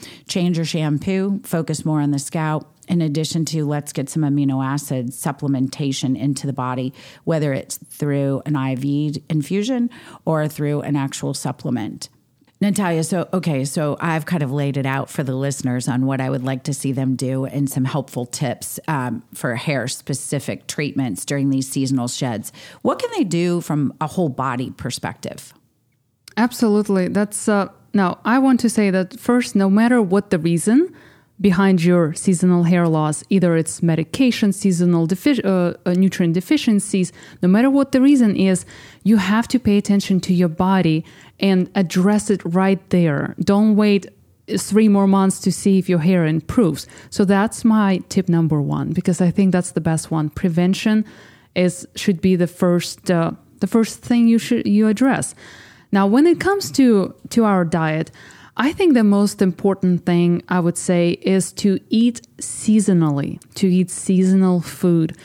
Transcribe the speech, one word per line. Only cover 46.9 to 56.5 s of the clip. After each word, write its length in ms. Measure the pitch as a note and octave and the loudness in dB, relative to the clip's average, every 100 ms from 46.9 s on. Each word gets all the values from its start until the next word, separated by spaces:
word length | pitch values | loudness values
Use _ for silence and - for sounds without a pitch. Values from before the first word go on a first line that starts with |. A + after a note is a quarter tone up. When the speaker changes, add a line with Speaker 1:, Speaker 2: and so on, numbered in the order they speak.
| - - | -20 -12
Speaker 2:
So 160 | - G3 | -2 2
that's 400 | G3 A3 - A3+ | 2 0 0 2
my 320 | A3 G3+ F#3 - | 2 2 0 -2
tip 220 | G3 F#3 | -2 0
number 320 | E3+ D#3+ D3+ | 2 2 0
one, 320 | C#3+ D3 C#3 | -2 -4 -4
because 260 | E3 F#3 E3+ | -2 -2 0
I 100 | F3+ | 0
think 220 | F3 F#3+ | 2 2
that's 200 | F3+ F3+ | 2 -2
the 100 | - | -4
best 280 | E3 D#3+ - | -2 -2 -2
one. 200 | D#3+ D3+ | -4 -4
Prevention 760 | - F#3 E3 F3+ G3 A3 G#3+ G#3+ - - - _ | -4 -2 0 0 0 0 0 -2 -10 -20 -20 _
is, 320 | - F3+ F3 - - | -2 0 -2 -14 -6
should 240 | - E3 | -2 0
be 160 | F#3 F#3 | 2 2
the 100 | F3 | 0
first, 640 | - F#3 F3 - - - | 0 2 2 -2 -10 -2
uh, 200 | E3+ E3 - _ - | 0 0 -6 _ -6
the 80 | F#3+ | 0
first 320 | A3+ A3 - | 0 0 -4
thing 300 | - A#3+ A#3 | -2 2 4
you 100 | A#3 | 2
should, 260 | - A#3+ - | 2 -2 0
you 220 | G#3 A3 | 2 2
address. 480 | G#3 C4 F#3+ C#3+ - - - - - - | 2 2 0 -4 -10 -20 -20 -20 -20 -2
Now, 160 | G3+ G3 | 0 4
when 180 | A#3 E4 | 4 4
it 140 | E4 | 4
comes 320 | F4+ | 0